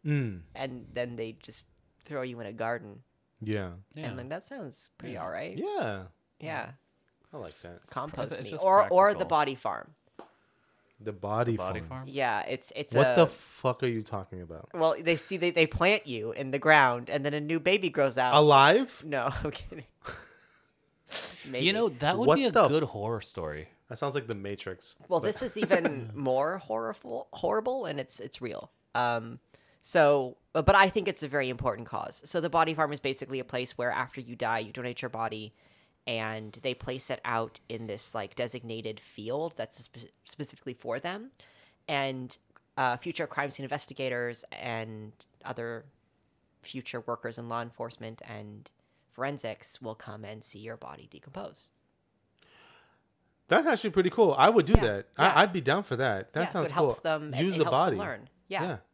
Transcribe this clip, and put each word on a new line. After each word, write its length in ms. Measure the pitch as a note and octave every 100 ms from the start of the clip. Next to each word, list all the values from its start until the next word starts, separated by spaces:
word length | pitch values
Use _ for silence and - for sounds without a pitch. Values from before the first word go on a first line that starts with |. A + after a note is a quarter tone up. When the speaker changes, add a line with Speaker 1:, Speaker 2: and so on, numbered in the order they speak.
Speaker 1:
Mm. 380 | D3+ D3 A#2+ F2+ E2+
Speaker 2:
and 320 | - C3+ B2+ A2+
then 240 | B2 B2 A#2+
they 160 | A2+ A2+
just 240 | - - - _ _ _
throw 180 | - D3
you 180 | B2+ A#2+
in 60 | G#2
a 60 |
garden. 500 | A2+ A2+ A#2+ G#2 G#2 _ _ _ _
Speaker 1:
Yeah. 320 | A2 G#2+ F#2 F2 -
Speaker 3:
Yeah. 120 | D#3 C3+
Speaker 2:
And, 80 | B2+
like, 120 | B2
that 160 | E3
sounds 460 | - C#4 D#3 - - _
pretty 160 | -
Speaker 3:
Yeah. 80 | A2
Speaker 2:
all 80 | E2+
right. 260 | E2+ D#3+ F#3
Speaker 1:
Yeah. 480 | F#4+ G4+ A#2 G2 F#2 _ _ _
Speaker 2:
Yeah. 320 | D#3 D3+ A2 C3+ _ _ _ _ _
Speaker 1:
I 40 | D3+
like 200 | F2+ -
that. 260 | F2 F2 _
Speaker 2:
Compost 420 | - C#3+ - A#2
Speaker 3:
It's 100 | -
Speaker 2:
me. 60 | A2+
Speaker 3:
just 140 | D3+
Speaker 2:
Or, 180 | F#3+ G3 G3
or 200 | F3+ G3+
the 60 | G3
Speaker 3:
practical. 120 | F3+
Speaker 2:
body 260 | D#3+ C#3+
farm. 400 | C3 G#2+ C2+ - _ _ - - _ _ _ _ _ _ _
Speaker 1:
The 120 | G#2+
body 400 | G2+ G2+ G#2+ A#2+
Speaker 3:
The 60 | A2
body 220 | F#2 F2+
Speaker 1:
farm. 80 | E2
Speaker 3:
farm? 160 | C3 C3+
Speaker 2:
Yeah, 340 | C#3 B2 G#2
it's, 300 | - - - -
it's 180 | D3
Speaker 1:
What 140 | A#2+ C3
Speaker 2:
a 60 | B2
Speaker 1:
the 100 | E3
fuck 560 | - - - C3 A#2+
are 40 | B2+
you 140 | A2+
talking 380 | G#2 G2+ F#2 F#2
about? 280 | E2+ D#2+ -
Speaker 2:
Well, 220 | F3 D#3+ -
they 160 | E3 E3
see, 200 | - F#3+
they, 140 | F3
they 160 | E3+ D#3+
plant 400 | - F3+ G#3+ D3
you 260 | A#2 A2
in 180 | - C3+
the 60 | C#3
ground, 520 | D#3 D3+ C3 A#2+ A#2+
and 140 | D3
then 100 | C#3+
a 60 | D3
new 200 | D3 E3
baby 300 | D#3+ G3+ F#3
grows 260 | D3+ C#3 A#2+
out. 180 | B2+
Speaker 1:
Alive? 680 | C#3+ D3+ C#3 C#3 G#3 C4 - D#3
Speaker 2:
No, 240 | C#3 B2 -
<laughs> 80 |
I'm 60 | D3+
kidding. 340 | - - D#3+ - _ - - - - _ _ _ _ _ _ _ - - - -
Maybe. 200 | B2+ E3
Speaker 3:
You 60 |
know, 160 | G#3 A3+
that 260 | B2 D3 F3+
would 120 | F3+
Speaker 1:
What 80 | E3+
Speaker 3:
be 80 | B3+
a 40 |
Speaker 1:
the 180 | G3 D3
Speaker 3:
good 160 | D3+
horror 360 | D3+ G#2+ G#2 A2+
story. 480 | - - D#2+ D2+ D#2 _ _
Speaker 1:
That 100 | A#2+
sounds 160 | C#3+
like 120 | C#3 A2+
The 80 |
Matrix. 640 | G#2 G2+ G2+ - F2+ - - -
Speaker 2:
Well, 120 | E3+
Speaker 1:
But 60 | G3
Speaker 2:
this 160 | G#3+
is 140 | A3 -
even 520 | - G#3 E3 C#3 A2+
Speaker 3:
<laughs> 20 |
Speaker 2:
more 440 | A2+ C3+ C3 D3+ F#3+
horrible, 680 | - A2 A2+ - - A#3+ C4+
horrible, 520 | - - G#3+ A#3+ C4 F#3
and 140 | C#3+
it's, 180 | C3+ -
it's 200 | G#2 -
real. 300 | A#2+ - - _ _
Um, 460 | A#2+ A#2+ A#2 A2+ A#2+ _ - _ _
so, 560 | - F3 D3 C#3+ B2+ - _
but, 100 | D#3+
but 100 | D3+
I 140 | G3 G3
think 180 | G#3+ F#3+
it's 140 | D#3+
a 60 | D3
very 220 | C#3+ C3
important 360 | B2+ B2+ G#2+ A#2
cause. 360 | - - -
So 160 | - F3
the 80 | D#3+
body 240 | E3 D#3+
farm 200 | D#3 D3+
is 80 | C#3+
basically 400 | C#3 C3+ C3 C3
a 40 |
place 320 | B2 B2+ B2+ -
where 140 | B2
after 300 | F#2 B2 -
you 120 | A#2 A#2
die, 240 | A2+ A2+
you 120 | A2
donate 300 | B2+ B2 A#2+
your 80 | B2
body, 420 | A2+ A2+ A2 G#2+ _ _ _ _ _ -
and 520 | A2+ A2 A2 A2 -
they 120 | C3
place 360 | B2+ - C3 -
it 100 | C#3+
out 360 | - A#2 A2+ - _
in 180 | A2+ A2
this, 280 | G#2 -
like, 200 | A2+ G2
designated 640 | - A#2+ B2 A#2+ A2+ A2 G#2
field 540 | - - G#2+ C#3 E3 -
that's 280 | A2+ -
spe-, 260 | - A#2 A2+ _
specifically 500 | - - C#3 - -
for 240 | B2 - A#2
them. 320 | E3+ G3 B3+ _ - _ _ _ -
And, 500 | C#3+ C3+ C3 B2+ - _ _ _ -
uh, 180 | B2+ A#2+
future 300 | F3 E3 D#3+
crime 240 | - C#3+
scene 140 | C3+
investigators 800 | C3+ C#3+ - C3 C3 B2 A#2+ A#2 -
and 600 | - B2 A2+ A2+ G#2+ G#2+ _ - _
other 400 | - A#2+ A#2 A#2 C#3 _ _ _ _ _ _ _
future 380 | - C3 - B2
workers 360 | A2+ A#2 A#2 A2+
in 100 | A#2
law 140 | A#2
enforcement 580 | A#2 - A#2 - A2+ A2+ -
and 440 | G#2+ G#2+ G#2 - _ _ _ _
forensics 680 | - C3+ C#3+ A2+ G#2+ - -
will 140 | A2+
come 300 | A2 - G#2+
and 180 | G#2+ A2
see 160 | - G#2+
your 180 | A2 A2+
body 300 | C2 C#2 -
decompose. 580 | D2 - D#3+ F#3+ - - _ _ _ _ _ _ _ _ _ - - _ _ _ _ _ _ _
Speaker 1:
That's 180 | C#4+ D#4+
actually 240 | A#3+ G#3+
pretty 200 | F#3 F3+
cool. 240 | - G3+ C3+
I 120 | D#3+
would 160 | A3+ C#3+
do 60 |
Speaker 2:
Yeah, 60 | -
Speaker 1:
that. 240 | A2+ G2+ - -
Speaker 2:
yeah. 140 | F3
Speaker 1:
I, 80 | D#3
I'd 100 | G3
be 80 | F3+
down 220 | C3 E3+
for 120 | G3 B2
that. 360 | C3 G2 -
That 80 | D#3
Speaker 2:
Yeah, 60 | F3
so 100 | F#3
Speaker 1:
sounds 100 | C#3
Speaker 2:
it 40 |
helps 240 | C#3+ D3 A#2
Speaker 1:
cool. 40 | E3 D#3
Speaker 2:
them, 160 | D3+
it, 80 | B2+
Speaker 1:
Use 120 | F3+
Speaker 2:
it 40 | E3+
Speaker 1:
the 60 |
Speaker 2:
helps 140 | D#3+ C#3
them 80 | F3
Speaker 1:
body. 100 | G#2
Speaker 2:
learn. 300 | D#3+ A2 A#2+ _ _
Yeah. 140 | F#3+
Speaker 1:
Yeah. 140 | F3 A#2 _